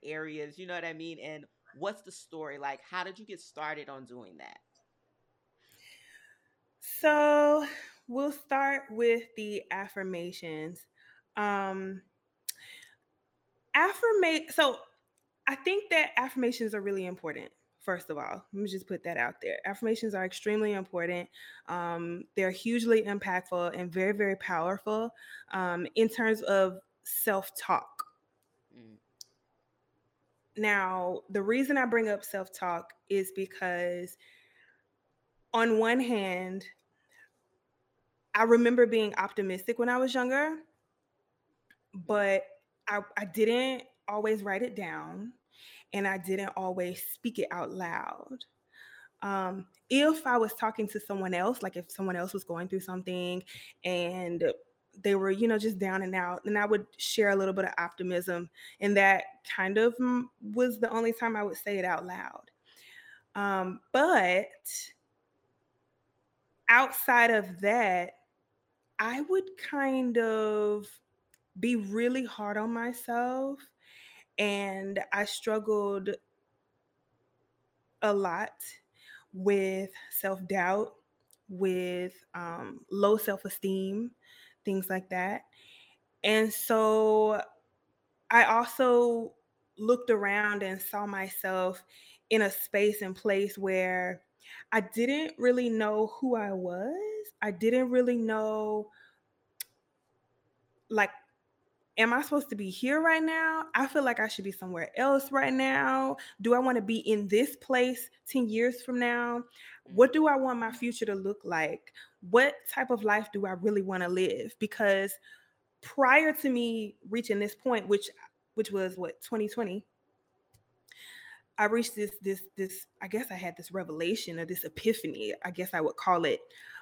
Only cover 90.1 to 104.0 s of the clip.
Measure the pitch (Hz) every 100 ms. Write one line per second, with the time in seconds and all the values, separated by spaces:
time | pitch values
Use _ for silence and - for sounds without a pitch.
90.1 | 220 202 202 208 202 190 190 - 208 208
91.1 | 196 190 - 190 185 185 180 - - -
92.1 | - - 220 202 196 - 202 208 208 196
93.1 | 190 214 196 202 202 196 185 185 185 180
94.1 | 180 _ _ - - - 226 220 220 247
95.1 | 285 311 - 247 247 240 220 214 214 214
96.1 | - 262 226 208 190 180 180 220 359 427
97.1 | 427 415 - 208 180 220 247 254 254 247
98.1 | 240 220 220 214 214 214 214 208 _ _
99.1 | _ _ _ _ - - _ _ _ _
100.1 | _ _ _ _ _ _ _ - 214 202
101.1 | - _ _ _ _ _ _ _ - 226
102.1 | 247 294 285 277 208 190 185 247 302 320
103.1 | 320 320 320 320 320 320 - 262 311